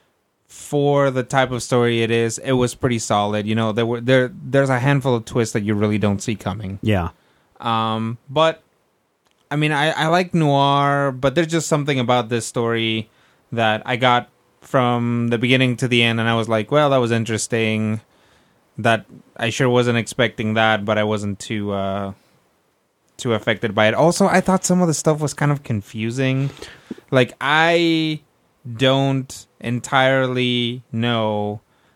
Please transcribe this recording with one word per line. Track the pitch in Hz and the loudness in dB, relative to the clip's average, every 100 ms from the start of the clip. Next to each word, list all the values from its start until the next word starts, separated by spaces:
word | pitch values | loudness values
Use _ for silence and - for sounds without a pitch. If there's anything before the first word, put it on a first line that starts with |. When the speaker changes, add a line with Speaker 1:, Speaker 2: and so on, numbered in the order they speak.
| _ _ _ _ _ | _ _ _ _ _
Speaker 1:
for | - - 147 143 143 139 | -20 -4 0 2 2 2
the | 127 | 0
type | 123 135 127 | -2 0 0
of | 123 | -2
story | - 123 120 117 | 0 2 2 2
it | 113 | 2
is, | 117 113 - | 2 0 -2
it | - | -2
was | 127 123 - | 0 0 0
pretty | 135 120 | -2 -2
solid. | - 104 104 104 104 | 0 0 2 0 0
You | 110 | 0
know, | 113 | 0
there | 107 117 | 0 -2
were, | 120 | -2
there, | 117 131 127 - | 2 4 2 -4
there's | 131 139 139 | -2 0 2
a | 127 | 2
handful | 135 143 131 120 | 2 2 2 -2
of | - | -2
twists | 127 110 | -2 -2
that | 117 | -2
you | 104 | -2
really | 104 107 107 | 0 2 2
don't | 104 98 | 0 -2
see | - 107 | -4 -6
coming. | 107 107 95 101 | -6 -6 -8 -4
Speaker 2:
Yeah. | 107 98 82 - _ _ _ - | 0 0 -2 -8 _ _ _ -10
Speaker 1:
Um, | 120 113 113 110 113 117 - | -4 -2 -2 -2 -4 -8 -4
but, | 139 160 160 _ _ _ _ _ _ _ _ - | 0 0 0 _ _ _ _ _ _ _ _ -6
I | 147 | -2
mean, | 151 | 0
I, | 147 151 | 0 0
I | - 156 | 0 0
like | 175 180 175 | 0 0 0
noir, | 151 139 139 139 143 143 139 | 2 2 2 2 2 0 -2
but | 127 135 | -2 -2
there's | 135 165 | 0 0
just | 165 - | -2 0
something | 151 143 135 | -2 0 -2
about | 120 123 110 | 2 0 0
this | 120 - | -4 -4
story | 127 117 117 113 110 110 _ _ _ - | -4 -2 0 -2 -2 -6 _ _ _ -8
that | 117 113 110 | 0 0 0
I | - 123 | -2 0
got | 127 120 117 _ _ _ | 2 2 -2 _ _ _
from | - 139 123 120 120 120 120 | -4 0 2 0 0 -2 -2
the | 117 | 0
beginning | 120 127 131 120 | 2 2 2 0
to | 127 | 0
the | 120 | 2
end, | 117 113 | 2 2
and | 113 | 0
I | 117 | 0
was | 110 | 0
like, | 110 101 | -2 0
"Well, | 147 147 | 2 4
that | 135 | 2
was | 117 | 2
interesting." | 117 113 110 - 117 110 110 110 110 - _ _ _ _ _ _ - | 0 -2 -4 -2 -2 0 0 -2 -4 -8 _ _ _ _ _ _ -4
That | 113 110 - - _ - | 0 0 -2 -20 _ -8
I | 117 | -4
sure | - 131 | 0 2
wasn't | 123 120 117 | 2 2 0
expecting | 107 - 120 - 107 | -2 -2 -2 -2 -2
that, | 110 110 107 101 | 2 2 2 0
but | 107 | 0
I | |
wasn't | 107 107 104 98 | 0 -2 -4 -8
too, | - 110 101 | -8 -6 -4
uh, | 98 98 98 98 98 _ _ _ _ _ _ _ _ _ - | -4 -4 -4 -6 -10 _ _ _ _ _ _ _ _ _ -8
too | 127 | -2
affected | 110 - 104 117 104 | -2 -2 -2 -2 2
by | 107 | 2
it. | 113 | 4
Also, | 156 175 196 | 2 4 2
I | 175 | 2
thought | 185 185 | 2 0
some | - 180 | 2 2
of | 175 | 2
the | |
stuff | 147 160 151 | 0 0 0
was | 151 | -2
kind | - 147 | -2 -2
of | 143 | -2
confusing. | - 110 - 110 110 127 131 131 139 - - - - - - | -4 -6 -6 -6 -6 -2 -2 -2 -4 -8 -20 -20 -18 -18 0
Like, | 131 123 - | 2 2 -2
I | 131 151 165 170 170 160 160 151 _ _ _ _ 127 113 | 0 2 4 2 2 0 -2 -6 _ _ _ _ -12 0
don't | 131 135 139 135 131 - - _ | 2 2 0 -2 -6 -14 -20 _
entirely | 117 120 - 135 131 135 131 127 123 120 117 123 - | -6 -6 0 2 4 2 0 0 0 0 -2 -6 -8
know | 113 120 117 110 104 104 107 _ _ _ | -4 -2 0 0 -2 -4 -6 _ _ _